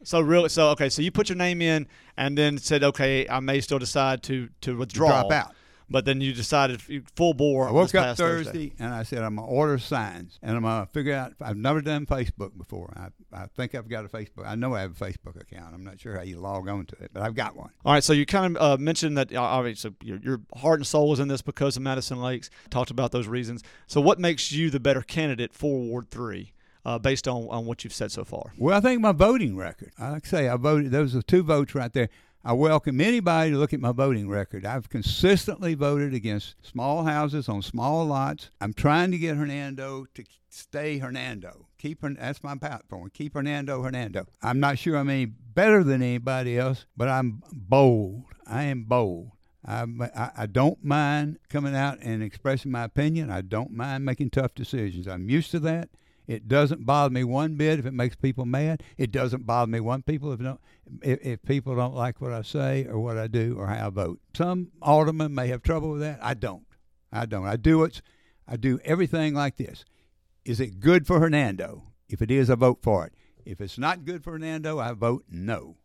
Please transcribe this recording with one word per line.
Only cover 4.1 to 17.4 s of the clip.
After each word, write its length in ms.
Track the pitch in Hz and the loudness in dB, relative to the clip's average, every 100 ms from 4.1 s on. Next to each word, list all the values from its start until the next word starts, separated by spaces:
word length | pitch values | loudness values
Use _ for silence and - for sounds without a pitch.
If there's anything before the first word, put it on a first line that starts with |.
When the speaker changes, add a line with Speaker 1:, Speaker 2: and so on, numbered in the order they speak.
| 131 | 0
Speaker 1:
to, 240 | - 131 117 - | -2 -4 -6 -8
to 160 | 131 120 | -6 -4
withdraw." 320 | 127 139 156 | -4 2 4
Speaker 2:
Drop 220 | 135 101 | 6 4
out. 220 | 147 - - _ _ - | 0 0 -10 _ _ -2
Speaker 1:
But 160 | 131 127 | 0 2
then 160 | 135 | 0
you 100 | 135 | -2
decided 500 | 120 110 147 135 120 - | -4 2 4 2 0 -8
f-, 140 | 143 - - | -12 -8 2
full 160 | 170 | 2
bore 340 | 131 147 131 127 | 4 4 4 4
Speaker 2:
I 40 | |
woke 200 | 143 185 | 4 6
Speaker 1:
this 40 | 190 | 4
Speaker 2:
up 100 | 127 | 4
Speaker 1:
past 120 | 117 | 2
Thursday. 520 | 170 165 156 165 147 | 0 0 -4 -6 -8
Speaker 2:
Thursday 40 | - | -8
and 140 | 120 | -6
I 100 | 117 | -6
said, 200 | 110 123 | -6 -4
"I'm 120 | 110 107 | -4 -6
gonna 100 | 110 | -2
order 320 | 131 151 135 | 2 2 0
signs 640 | - 135 104 87 90 - | -2 -4 -4 -10 -16 -10
and 140 | - 117 | -4 -2
I'm 80 | |
gonna 220 | 113 113 95 | 0 -2 -4
figure 280 | 151 143 | -4 -2
out." 200 | 135 127 - | -4 -6 -10
I've 160 | 123 101 | -8 -2
never 240 | 131 156 | 0 0
done 240 | 147 147 147 | 0 -2 -2
Facebook 520 | 135 120 - 98 98 | -2 -2 -6 -10 -12
before. 360 | - 92 87 87 | -14 -14 -14 -14
I, 420 | 90 - _ 92 | -16 -18 _ -16
I 100 | 95 | -12
think 280 | - 123 127 | -10 -8 -10
I've 140 | 113 | -10
got 160 | 113 101 | -12 -10
a 20 | |
Facebook. 380 | 110 104 - 104 | -12 -14 -14 -10
I 100 | 110 | -6
know 180 | 127 | -4
I 60 | 107 | -4
have 120 | 95 | -6
a 140 | 82 98 | -8 -10
Facebook 300 | - 87 87 | -10 -14 -20
account. 380 | - 87 82 | -20 -20 -18
I'm 100 | 87 | -18
not 160 | 95 95 | -18 -16
sure 160 | 117 95 | -12 -10
how 60 | |
you 180 | 92 85 | -10 -10
log 300 | 98 98 92 | -8 -8 -6
on 160 | 101 - | -8 -8
to 100 | - | -14
it, 80 | 87 | -14
but 100 | 98 | -8
I've 120 | 110 | -6
got 220 | 113 | -4